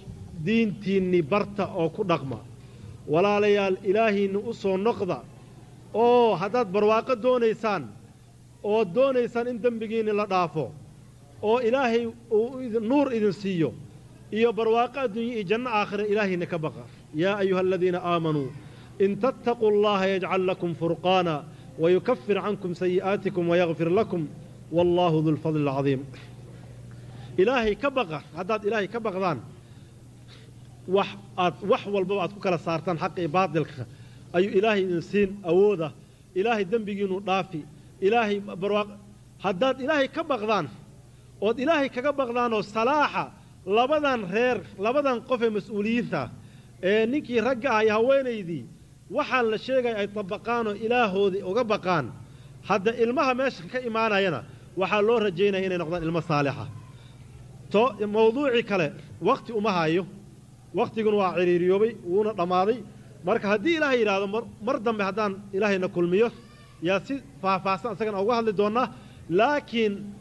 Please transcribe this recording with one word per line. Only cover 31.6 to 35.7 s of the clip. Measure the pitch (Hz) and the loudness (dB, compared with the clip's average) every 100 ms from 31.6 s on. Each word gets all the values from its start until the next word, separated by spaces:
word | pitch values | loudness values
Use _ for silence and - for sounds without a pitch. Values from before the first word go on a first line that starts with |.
wax | 196 247 202 | 0 0 0
walbaba | 202 185 202 | -2 0 -2
aad | 170 | -4
ku | - | -4
kala | 196 165 | -2 -2
saartaan | 170 165 185 156 | -2 -4 -2 -2
xaqa | 180 156 | -4 -4
iyo | 165 | 0
baadilka, | 180 190 156 - - 127 - - - - | 2 2 0 -2 -6 -12 -14 -20 -20 -4
ayuu | 175 202 190 | 0 2 4
Ilaahay | 220 202 | 4 2
idin | 185 170 | 0 -2
siin | - 202 196 202 | 0 2 0 0
awooda. | 165 180 208 | 2 6 6